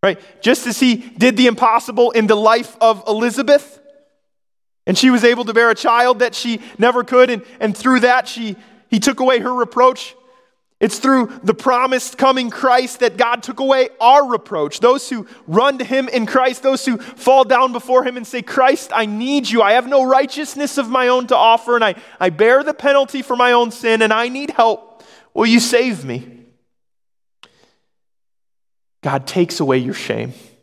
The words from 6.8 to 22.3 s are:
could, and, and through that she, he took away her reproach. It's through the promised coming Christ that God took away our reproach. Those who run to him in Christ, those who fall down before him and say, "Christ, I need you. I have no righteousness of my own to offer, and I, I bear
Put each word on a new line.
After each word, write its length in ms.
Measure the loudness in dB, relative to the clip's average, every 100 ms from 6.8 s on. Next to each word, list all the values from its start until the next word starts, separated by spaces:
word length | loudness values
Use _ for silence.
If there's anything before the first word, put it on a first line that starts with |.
| 0 0
could, 260 | 0 2 2
and, 120 | 2 -8 -6
and 160 | -6 -2
through 240 | 0 2
that 260 | 2 0 -2
she, 300 | -8 -10 -10 -16 _ _
he 80 | 0
took 220 | 0 0
away 180 | 0 0
her 160 | -2
reproach. 600 | -4 -4 2 2 2 -12 -20 _ _ _ _ _ _
It's 200 | -4 0
through 340 | 0 2 0 -6
the 120 | -4
promised 640 | -2 0 0 0 -2 -4 0
coming 320 | 0 0 -4
Christ 500 | -4 2 2 0 -4
that 160 | -4 0
God 260 | -2 -2
took 180 | -8 -6
away 280 | 0 0 0 2
our 260 | 4 4 4
reproach. 520 | -4 -6 -6 -6 0
Those 280 | 2 2 -2
who 180 | -10 -12 -20 -2
run 320 | 0 2 0
to 60 |
him 240 | -4 -4 -2
in 180 | -4 0
Christ, 360 | 0 0 0
those 220 | -2 -2
who 140 | -2 -4
fall 460 | -6 -4 2 4
down 280 | 4 2 0
before 320 | -2 0 0
him 140 | 0 -8
and 80 | -10
say, 160 | -10
"Christ, 480 | -6 2 2 2 -2
I 120 | -4 -4
need 420 | -4 -4 -4 -2
you. 140 | 0
I 100 | 2
have 140 | 2 2
no 180 | 0
righteousness 720 | 2 0 0 -6 -12 -8 -6 -6
of 140 | -4
my 180 | -2 0
own 200 | 0 0
to 80 | 2
offer, 400 | 4 2 0 0
and 80 |
I, 100 | 0 -4 -16 -4
I 80 |
bear 340 | -4